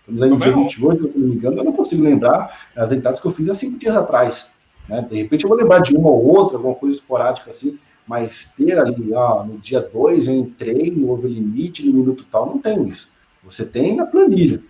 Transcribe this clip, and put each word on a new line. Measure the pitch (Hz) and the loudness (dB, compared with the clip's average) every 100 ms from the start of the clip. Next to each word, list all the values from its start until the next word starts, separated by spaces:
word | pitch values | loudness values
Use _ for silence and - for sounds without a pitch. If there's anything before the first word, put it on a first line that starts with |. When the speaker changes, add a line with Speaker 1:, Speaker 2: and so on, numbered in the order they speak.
Speaker 1:
Estamos | - 113 | -10 0
aí | 131 | 2
no | 139 | 4
Speaker 2:
Também | - | 4
Speaker 1:
dia | 277 | 2
Speaker 2:
não. | |
Speaker 1:
vinte | 277 | 0
e | - | 0
oito, | 135 165 | 0 0
se | 147 | -2
eu | 139 | -2
não | 127 | -2
me | 113 | -2
engano, | 120 175 | -4 -2
eu | |
não | - | -2
consigo | 285 - 165 | -2 -2 0
lembrar | 151 127 117 165 - - - 120 | 2 4 4 0 -2 -14 -18 -6
as | 113 | -2
entradas | 127 123 131 | -2 -2 -4
que | 170 | -6
eu | |
fiz | 156 160 | -4 -4
há | |
cinco | 202 254 - | -4 -6 -6
dias | 220 220 | -2 -2
atrás, | - 123 123 - - _ _ _ - | 0 0 0 -2 -14 _ _ _ -10
né? | 110 117 | -8 -6
De | 107 | -6
repente, | 110 156 | -2 -2
eu | 196 | 2
vou | 226 | 2
lembrar | 208 180 | 4 4
de | 165 147 | 4 4
uma | 160 | 4
ou | 123 123 185 | 4 6 4
outra, | 190 123 | 4 0
alguma | 127 | -4
coisa | 127 139 139 | -4 -4 -4
esporádica | _ 127 120 123 - | _ -2 -2 -4 -10
assim, | 113 139 143 _ _ - | -10 -10 -10 _ _ -10
mas | 120 113 - - - | -8 -8 -12 -20 -2
ter | 156 180 | 0 2
ali, | 131 120 110 | 0 -2 -4
ah, | 117 120 104 104 | 0 0 0 -4
no | 107 | -14
dia | - 131 | -6 -4
dois | - 113 143 - 127 | -4 -2 2 2 0
eu | |
entrei | 131 120 - 113 123 170 | -2 -4 -8 -4 -2 -2
no | 170 127 | -2 -2
overlimit, | 123 120 113 107 113 170 170 143 | -2 -4 -4 -6 -4 -6 -4 0
no | |
minuto | 131 127 131 - | 2 2 -2 -4
tal, | - - | -4 -4
não | 277 | -4
tem | 220 208 110 | -4 -2 -4
isso. | - - _ _ _ | -8 -20 _ _ _
Você | 92 - | -20 -12
tem | - 117 156 | -8 -2 -2
na | 233 | -2
planilha | 339 370 381 185 156 113 - | 0 4 4 4 2 0 -8